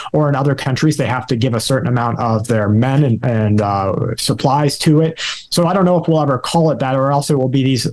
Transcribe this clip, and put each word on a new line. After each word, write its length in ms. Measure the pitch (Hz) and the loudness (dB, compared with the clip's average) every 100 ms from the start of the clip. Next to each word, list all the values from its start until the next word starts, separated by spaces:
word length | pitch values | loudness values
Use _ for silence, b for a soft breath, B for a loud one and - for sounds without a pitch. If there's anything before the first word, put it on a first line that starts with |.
| B | B
or 140 | 151 147 | 0 0
in 80 | 135 | 2
other 200 | 143 135 | 0 -2
countries, 420 | 139 127 156 147 | -2 0 0 0
they 80 | 113 | -2
have 220 | 127 - | -4 -2
to 80 | 117 | -2
give 160 | 127 | 0
a 60 | 113 | -2
certain 280 | - 131 120 | -2 -2 0
amount 320 | 123 117 117 | -2 -2 -2
of 280 | 120 110 113 | 0 -2 0
their 200 | 113 104 | 0 2
men 360 | 107 127 139 | 2 2 2
and, 200 | 139 113 | 2 2
and, 380 | 127 110 107 104 | 0 0 2 2
uh, 540 | 101 98 98 - 92 - | 0 0 -2 -2 -4 -4
supplies 600 | - 117 139 139 143 - | -4 0 0 2 0 0
to 220 | 165 151 | 2 4
it. 200 | 160 - B B B | 2 -2 B B B
So 160 | - 170 | 0 2
I 60 | |
don't 120 | 190 180 | 2 2
know 160 | 180 | 2
if 60 | 160 | 2
we'll 140 | 160 | 0
ever 180 | 143 127 | 2 -2
call 320 | - 170 160 | 0 0 2
it 80 | 123 | 0
that, 160 | 135 135 | 0 0
or 160 | 135 | 0
else 180 | 143 139 | 0 0
it 80 | 143 | 0
will 100 | 131 | 0
be 160 | 135 | 0
these 220 | 131 127 117 | 0 0 -2